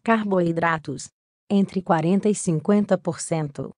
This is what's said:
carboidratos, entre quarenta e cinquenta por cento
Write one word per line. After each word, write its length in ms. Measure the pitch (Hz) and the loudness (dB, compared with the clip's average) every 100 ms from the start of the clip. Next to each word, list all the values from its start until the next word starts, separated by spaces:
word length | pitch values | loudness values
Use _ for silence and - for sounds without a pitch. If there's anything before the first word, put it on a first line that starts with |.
carboidratos, 1080 | - 226 208 190 170 165 170 160 151 131 - _ _ _ _ | 2 0 2 2 2 0 0 -2 -4 -10 -12 _ _ _ _
entre 320 | 202 196 196 | 0 0 -2
quarenta 480 | 180 165 160 196 208 | 0 2 2 2 0
e 40 | |
cinquenta 640 | 196 - 156 - 208 202 185 | 0 0 -2 2 2 2 0
por 240 | 175 156 | -2 -6
cento 500 | - 165 147 143 131 | -4 -4 -4 -8 -12